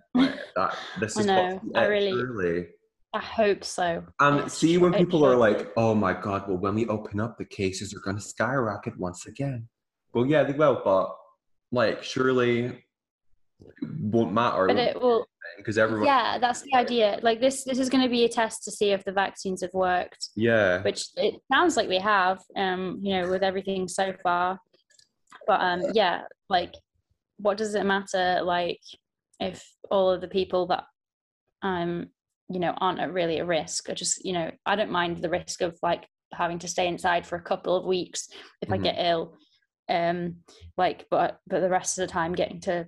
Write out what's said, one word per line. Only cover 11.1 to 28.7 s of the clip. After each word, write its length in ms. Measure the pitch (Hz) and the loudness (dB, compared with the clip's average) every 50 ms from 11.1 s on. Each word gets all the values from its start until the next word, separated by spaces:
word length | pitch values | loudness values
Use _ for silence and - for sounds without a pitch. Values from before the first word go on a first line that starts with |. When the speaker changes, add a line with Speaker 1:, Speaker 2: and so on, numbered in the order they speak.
| - - - _ _ _ _ _ _ _ _ - 120 | -6 -14 -18 _ _ _ _ _ _ _ _ -4 0
Speaker 1:
like, 280 | 123 113 95 - - - | 0 2 0 0 -4 -8
surely 600 | - - 131 131 131 131 127 120 120 120 117 120 | -6 -2 0 2 2 4 4 4 2 2 0 -2
it 1200 | 123 120 - _ _ _ _ _ _ _ _ _ _ _ _ _ _ _ _ - - - - - - - - | -4 -8 -12 _ _ _ _ _ _ _ _ _ _ _ _ _ _ _ _ -20 -20 -12 -12 -10 -10 -8 -6
won't 320 | 104 104 107 113 117 - 98 | -4 0 2 2 2 2 2
matter 340 | 113 120 120 - 90 95 | 0 0 2 2 2 2
Speaker 2:
But 100 | - - | 4 4
it 220 | 247 233 - - - | 2 2 0 -2 0
will 260 | 247 247 233 226 - _ _ _ - - - - - | 2 2 2 2 0 _ _ _ -20 -20 -18 -10 -6
Speaker 1:
'cause 120 | 113 101 | -2 2
everyone 300 | 110 110 113 113 107 110 | 4 4 4 4 2 4
Speaker 2:
Yeah, 320 | 277 269 247 214 104 - 220 | 4 4 4 2 2 0 0
that's 220 | 247 240 240 - - | 0 0 0 -2 -4
the 120 | - 262 | 2 2
idea. 440 | 247 240 240 247 233 214 202 196 - 226 | 2 2 2 2 2 2 2 2 2 2
Like, 180 | 226 226 220 | 0 2 4
this, 220 | 254 269 269 - - | 2 0 0 0 -6
this 140 | 262 254 254 | -4 -2 -2
is 100 | 262 254 | 0 2
gonna 200 | 269 262 254 240 | 2 2 2 2
be 160 | 247 240 233 | 4 2 2
a 40 | 226 | 2
test 340 | 233 240 226 220 - - - | 2 0 0 -2 -2 -10 -12
to 60 | 208 | -12
see 200 | - - 214 202 | -4 0 2 2
if 120 | 196 190 - | 2 0 -2
the 60 | 196 185 | -4 -2
vaccines 480 | 196 190 - - - - 196 185 180 | 0 -2 -2 -4 -8 -6 -6 -4 -4
have 120 | 185 180 - | -6 -4 0
worked. 560 | 185 185 180 180 180 - - - - - - - | 0 2 2 2 0 -2 -4 -10 -16 -16 -10 -4
Speaker 1:
Yeah. 480 | 104 110 117 117 110 101 90 90 92 101 | 0 2 4 4 6 4 4 2 2 0
Speaker 2:
Which 240 | 101 - - - - - | -2 -2 -2 -8 -10 -4
it 240 | 175 202 - - - _ - | -2 -2 -2 -2 -4 _ 0
sounds 260 | 269 294 359 330 254 | 2 2 4 4 2
like 120 | 240 202 - | 0 0 0
they 100 | 185 185 | 0 0
have, 400 | 190 214 208 190 180 185 190 190 - _ - | 2 2 2 4 4 2 0 -2 -8 _ -4
um, 440 | 196 196 185 185 185 185 180 170 190 196 | -2 -2 -2 -2 -2 -4 -6 -6 -6 -4
you 100 | 196 190 | -2 -2
know, 140 | 185 175 180 | 0 0 0
with 140 | 185 185 190 | 0 0 0
everything 440 | 190 185 196 190 196 196 190 185 | 0 0 -2 -4 -4 -4 -4 -4
so 260 | 175 - - 190 190 190 - - | -4 -2 -2 -2 -4 -4 -2 0
far. 360 | 180 175 175 180 180 190 - _ _ _ _ _ _ _ _ _ _ _ _ _ _ - - - | 0 0 2 0 -2 -2 -6 _ _ _ _ _ _ _ _ _ _ _ _ _ _ -20 -6 0
But, 140 | - 190 - | 2 2 2
um, 200 | 180 180 175 180 180 - 196 | 4 0 0 0 -2 0 2
yeah, 300 | 220 196 175 170 - - - - _ _ - | 2 2 2 0 -2 -8 -14 -20 _ _ 0
like, 240 | 190 175 180 175 - - _ _ _ _ _ _ _ _ _ _ _ | 0 0 0 -2 -12 -20 _ _ _ _ _ _ _ _ _ _ _
what 200 | - 202 202 196 | -2 -2 0 0
does 180 | 208 220 208 208 | 0 -2 -2 -2
it 100 | 202 196 | 0 0
matter, 560 | 196 196 196 196 - - 185 180 180 180 - 160 | 2 0 0 -2 -2 -2 0 0 2 2 0 0
like, 380 | 180 175 175 175 175 | 0 0 0 -2 -4